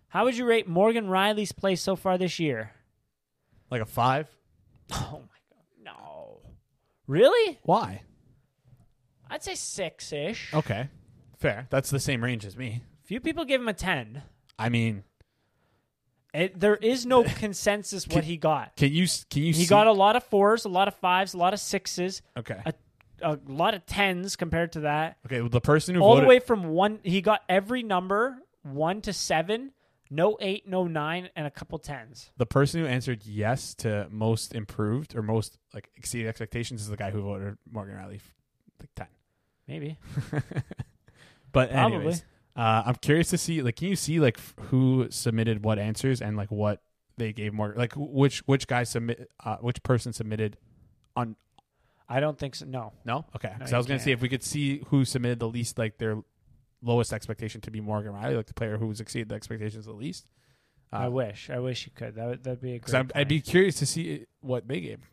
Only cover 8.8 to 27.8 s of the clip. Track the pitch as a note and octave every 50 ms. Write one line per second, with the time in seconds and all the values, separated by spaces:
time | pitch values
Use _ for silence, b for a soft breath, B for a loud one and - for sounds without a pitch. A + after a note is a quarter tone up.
8.8 | _ _ _ _ _ _ _ _ _ - - D4+ - G4+ F#4 - - - - -
9.8 | F#3 D#3 - - - - D#3 D3 C#3+ F3+ A#3 - - - - D#3 - - G#2 G#2
10.8 | C3 C#3+ - - _ _ _ - _ - - _ - C#3+ G#2 G#2 C3 - - C3+
11.8 | C3+ - C#3 C3+ - - C3+ A#2 A#2 B2 B2 A2 G2+ G2+ F#2 A#2+ C3 A#2 G#2+ A#2+
12.8 | A#2+ - _ _ _ _ F#3 B3+ - D#4+ D#4 E4+ D#4+ B3+ C4+ C4 B3 A3+ F#3+ -
13.8 | - - F3+ C#3 A#2 G#2+ A#2 C#3+ - - _ _ _ _ _ - A2 A#2 A#2+ A#2
14.8 | A#2 A2+ G#2+ G2 G2 _ _ _ _ _ _ _ _ _ _ _ _ _ _ _
15.8 | _ _ _ _ _ _ _ _ _ _ - D3+ F3+ F#3+ F#3+ F3 F#3+ G#3+ G#3+ G#3
16.8 | G#3 A3+ C4 B3+ A#3+ B3 C4 B3 A#3 - - - A3 G#3 F#3+ - - G#3 G3+ G#3
17.8 | G3 - G3+ F#3 - - D#3+ F3+ D#3 D#3+ F3 D#3 F3 D#3 D#3 C3 A2+ - _ -
18.8 | C#3+ C#3 D3 E3+ F#3 E3+ - - - _ - C#3 C#3+ - C3+ D#3+ F3+ E3 G3+ G#3
19.8 | G#3+ A3+ G#3+ G3 F#3+ G#3 A3 B3 - - - G3 G3 G#3 A3+ A3+ - G#3 F3+ F3+
20.8 | G3 G3+ - - - F3+ F3+ F#3 G3+ F#3 - F3+ E3+ F#3 G#3 G3 - - - F#3+
21.8 | - - - - F3 F#3 F#3 - - _ _ B2+ A2 - A2 F#2+ A2 D#3+ - -
22.8 | _ _ _ _ _ _ - - D#3+ D#3+ D3+ C#3+ C#3+ C#3 C3+ D3 E3+ G#3+ A3 F#3
23.8 | - - - G3+ G3+ F#3+ F3+ F3 F#3 G3 - - F3 E3 E3 E3 E3+ E3 - D#3+
24.8 | D3+ D3 D3 D3+ D#3+ E3 - _ _ - C3+ A#2+ A#2 A#2 A#2+ B2 - D3 D3 D#3
25.8 | - - F3+ F3+ F#3+ G#3 A#3+ - C#4 C4 B3+ B3 B3 - A#3 G3+ F3 D#3+ D#3 F3
26.8 | F#3+ G#3 G#3+ G#3+ - F#3+ F3 G3 E3+ G#3+ G#3 - - - F3+ G3 G3 G#3 B3 B3+